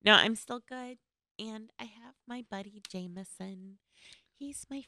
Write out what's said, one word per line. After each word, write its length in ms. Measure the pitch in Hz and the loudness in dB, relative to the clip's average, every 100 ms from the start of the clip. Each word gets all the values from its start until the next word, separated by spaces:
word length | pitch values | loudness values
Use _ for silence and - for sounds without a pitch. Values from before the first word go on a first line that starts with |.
No, 100 | 202 | 10
I'm 220 | 214 214 226 | 10 10 2
still 240 | - 247 - | -4 -8 -8
good. 300 | 254 247 247 _ _ _ - | -10 -10 -14 _ _ _ -10
And 320 | 220 220 220 - | -10 -10 -12 -12
I 40 | |
have 320 | 226 214 233 - - | -14 -14 -20 -18 -12
my 160 | 247 233 | -10 -8
buddy 320 | 196 202 208 - | -8 -10 -14 -10
Jameson. 840 | 190 180 180 190 - 190 190 190 196 _ - - - _ - | -8 -8 -10 -12 -12 -12 -12 -16 -20 _ -20 -20 -20 _ -14
He's 260 | 285 277 - | -12 -12 -10
my 100 | 277 | -10